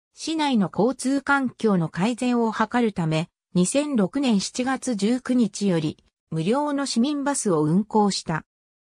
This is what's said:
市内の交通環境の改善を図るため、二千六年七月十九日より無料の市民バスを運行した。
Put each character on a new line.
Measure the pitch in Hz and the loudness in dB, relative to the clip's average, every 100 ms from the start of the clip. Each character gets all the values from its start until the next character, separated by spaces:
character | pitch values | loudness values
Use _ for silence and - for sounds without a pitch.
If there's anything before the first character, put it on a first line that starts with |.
| _ | _
市 | - - 320 | -12 -6 -2
内 | 294 240 | 0 2
の | 175 | 0
交 | - 226 | 0 0
通 | 262 254 277 | 0 -2 -2
環 | - 277 254 | 0 0 0
境 | - 220 185 | -2 0 2
の | 156 | 0
改 | 165 208 | -2 -2
善 | 240 247 240 | -2 0 0
を | 226 | 0
図 | 208 220 247 | 0 -2 0
る | 226 | 0
た | 190 160 | 0 0
め、 | 156 165 _ _ | 0 -2 _ _
二 | 180 180 | 0 2
千 | 277 294 254 | 2 0 0
六 | 185 277 | 0 0
年 | 269 202 | 2 0
七 | - - | 0 -4
月 | 254 262 - | -4 -2 -4
十 | 208 202 247 | -2 0 0
九 | - | 0
日 | 247 208 - 202 | 2 0 0 0
よ | 165 | 0
り | 151 - _ _ - | -2 -6 _ _ -8
無 | 160 | -4
料 | 160 269 294 | 0 0 0
の | 285 269 | -2 -2
市 | 233 | 0
民 | 269 285 | 0 0
バ | 277 | -2
ス | 277 208 | -2 0
を | 160 | 2
運 | 151 180 | 2 2
行 | 214 220 208 | 2 2 2
し | - | 0
た。 | - 160 - _ _ _ | -4 -8 -8 _ _ _